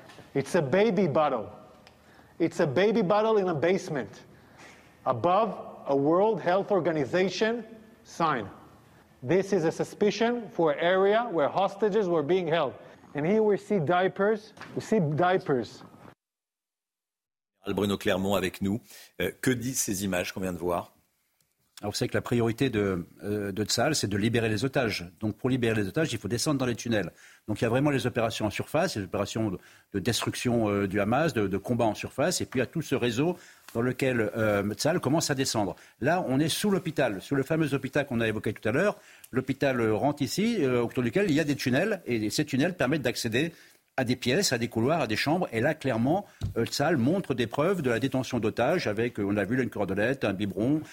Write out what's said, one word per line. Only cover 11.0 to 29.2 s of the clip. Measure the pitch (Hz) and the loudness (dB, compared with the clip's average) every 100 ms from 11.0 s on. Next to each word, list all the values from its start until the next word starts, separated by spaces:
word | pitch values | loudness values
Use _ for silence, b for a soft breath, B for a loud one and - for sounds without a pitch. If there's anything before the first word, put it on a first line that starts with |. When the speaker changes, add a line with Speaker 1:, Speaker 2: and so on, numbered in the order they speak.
| 196 220 240 | 4 4 2
Speaker 1:
where | 165 135 | 0 2
hostages | 156 190 - 214 208 185 | 2 0 0 0 2 2
were | 170 | 2
being | 143 185 170 | 2 2 2
held. | 165 135 - B B B 147 | 0 0 -4 B B B -4
And | 156 | 0
here | 220 | 2
we | 214 190 | 4 2
see | - 208 | 0 0
diapers. | 143 180 185 185 202 214 - - - - | 2 2 2 2 0 0 -4 -18 -12 -8
We | |
see | - 220 | 0 2
diapers. | 151 151 180 185 - 131 110 - - - - - _ _ _ _ _ _ _ _ _ _ _ _ _ _ 98 | 2 2 2 2 2 -2 -2 -10 -20 -20 -20 -20 _ _ _ _ _ _ _ _ _ _ _ _ _ _ -6
Speaker 2:
Bruno | 95 101 98 | -2 0 0
Clermont | 104 95 95 98 | 0 0 0 0
avec | 90 - | 0 -4
nous. | 98 107 - B B B | -4 -4 -6 B B B
Euh, | 90 - | -6 -2
que | 135 | -2
disent | 123 117 131 | -2 -2 -4
ces | - 95 | -4 -2
images | 101 90 90 | -2 -2 -2
qu'on | - | -4
vient | 92 | -6
de | 87 | -4
voir ? | 87 87 - _ _ _ _ _ _ _ _ - | -2 -4 -6 _ _ _ _ _ _ _ _ -12
Speaker 3:
Alors, | 104 | -8
vous | - | -4
savez | 117 | -2
que | 107 | -2
la | |
priorité | - 120 117 113 135 | 0 0 0 0 0
de, | 110 101 90 85 - | 0 0 0 -4 -10
euh, | 95 104 101 | -6 -4 -4
de | 98 | -4
Tsahal, | 104 - 135 151 | -2 0 0 0
c'est | 107 | -2
de | 98 | 0
libérer | 110 117 113 | 2 2 0
les | 107 135 | 0 -2
otages. | 143 117 95 87 - | 0 -2 -2 -8 -6
Donc, | 107 101 | -6 -2
pour | 127 | 0
libérer | 127 117 110 | 2 2 2
les | 98 | 0
otages, | 151 156 | 0 -2
il | 113 | -2
faut | 101 | -4
descendre | 117 160 139 | -2 0 0
dans | 123 | 0
les | 117 | -2
tunnels. | 117 107 85 - B B - | -2 -2 -2 -8 B B -8
Donc, | 107 | -2
il | |
y | 120 | 0
a | |
vraiment | 127 147 | 2 2
les | 135 120 | 2 0
opérations | 120 113 - 107 | 0 -2 0 -4
en | |
surface, | - - 147 185 110 | -4 -4 -2 -2 -2
les | |
opérations | 92 98 | -4 -2